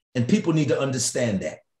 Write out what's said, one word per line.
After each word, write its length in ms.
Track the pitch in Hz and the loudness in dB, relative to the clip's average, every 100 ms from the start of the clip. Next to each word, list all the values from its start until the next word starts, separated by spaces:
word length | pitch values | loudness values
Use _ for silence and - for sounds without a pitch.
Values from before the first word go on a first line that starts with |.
| _ 127 | _ -4
And 120 | 117 | 2
people 260 | 208 170 | 2 2
need 160 | 156 135 | 0 2
to 100 | - | 0
understand 640 | 135 127 - 139 117 98 | 0 -2 -4 -2 -2 -2
that. 180 | 85 - _ _ | -6 -10 _ _